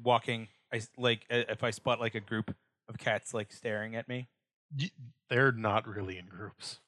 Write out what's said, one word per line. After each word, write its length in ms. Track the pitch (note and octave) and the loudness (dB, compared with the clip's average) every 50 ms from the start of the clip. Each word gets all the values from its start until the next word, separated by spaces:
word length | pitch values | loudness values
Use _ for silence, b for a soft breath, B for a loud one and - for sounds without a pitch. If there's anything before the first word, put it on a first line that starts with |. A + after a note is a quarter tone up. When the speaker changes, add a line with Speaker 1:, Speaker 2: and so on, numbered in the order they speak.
Speaker 1:
walking, 460 | A2+ B2 A#2+ A2+ - - A#2 A2+ A2 G2+ _ _ _ - | 4 4 4 4 4 0 -4 -4 -6 -10 _ _ _ -6
I 60 | A#2 | -6
s-, 120 | A2+ A2 - - | -6 -6 -6 -4
like, 280 | B2+ B2 A#2+ A2+ G#2+ - - | 2 4 4 4 2 0 0
uh, 140 | A#2+ A#2+ A2+ - | 2 2 2 0
if 140 | A2 - B2+ | -2 -2 0
I 60 | A#2 | -2
spot, 280 | G#2 - - C3 A#2+ A#2 | -2 0 2 2 2 2
like, 160 | A#2 A2+ - | 0 -2 -2
a 40 | A2 | -4
group 360 | G#2 - A2+ A2 G#2+ - - _ _ _ _ _ _ - | -6 -4 -2 -2 -2 -4 -6 _ _ _ _ _ _ -14
of 80 | G#2+ | -10
cats, 360 | - - B2 G#2+ G2 - - - | -4 0 0 0 0 -2 -4 -6
like, 180 | A2 G#2 - | -6 -6 -6
staring 440 | - - - A2+ G#2+ G#2 G#2+ A2 A2+ | -10 -8 -4 -4 -2 -2 -4 -4 -6
at 120 | A2+ - | -8 -6
me. 220 | - B2 B2+ B2 - _ _ _ _ _ _ _ - D3 | -6 -6 -8 -8 -10 _ _ _ _ _ _ _ -8 -4
Speaker 2:
Y-, 140 | C3+ D#3 G3 - - B2 A#2+ - _ _ - | -4 -4 -4 -6 -10 -18 -18 -18 _ _ 0
they're 220 | - B2 C3+ C3+ | 4 6 6 6
not 360 | A#2+ A2+ A2 G#2+ G2+ A2 G#2+ | 4 4 2 2 2 2 0
really 300 | A2 G2 G#2 F#2+ F#2+ F#2 | -2 -6 -6 -6 -6 -6
in 80 | F2+ F2 | -8 -12
groups. 520 | G2+ F2 F2+ G#2+ G2 - - - - - - _ | -14 -12 -12 -12 -12 -12 -14 -14 -14 -14 -14 _